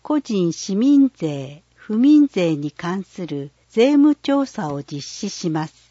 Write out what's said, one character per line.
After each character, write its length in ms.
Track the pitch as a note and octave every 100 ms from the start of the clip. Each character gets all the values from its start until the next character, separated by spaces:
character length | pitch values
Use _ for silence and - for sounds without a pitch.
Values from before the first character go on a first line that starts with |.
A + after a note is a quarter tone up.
個 180 | - D4+
人 320 | - G3+ E3+
市 220 | D#3+ - G3
民 360 | C4 C#4+ C4+ _
税、 480 | D#3+ C#3+ C3+ D3 _ _
府 220 | - G#3+
民 300 | C4+ D4+ C#4+
税 280 | G3 E3+ D3+
に 160 | D3
関 320 | - F3 F#3+
す 220 | F#3 - E3+
る 260 | C#3+ C#3+ _ _
税 220 | A3 C4
務 240 | D4 D4 D4
調 300 | - C#4 C4+
査 280 | - D#3+
を 80 | C#3+
実 200 | C#3 C#3+
施 280 | - - G3+
し 200 | - F3+
ま 180 | D#3 D#3
す。 80 | _ _